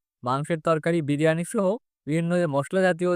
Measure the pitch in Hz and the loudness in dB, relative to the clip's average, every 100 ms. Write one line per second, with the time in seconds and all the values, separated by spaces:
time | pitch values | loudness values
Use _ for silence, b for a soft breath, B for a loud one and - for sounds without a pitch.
0 | _ _ 123 135 147 165 170 160 170 170 | _ _ -4 -2 -2 -2 0 0 0 0
1 | 143 143 160 160 170 233 190 226 _ _ | 0 2 2 0 -2 0 0 -2 _ _
2 | - 160 170 180 170 139 139 185 185 170 | -4 -2 0 0 2 0 0 0 2 2
3 | 180 | 0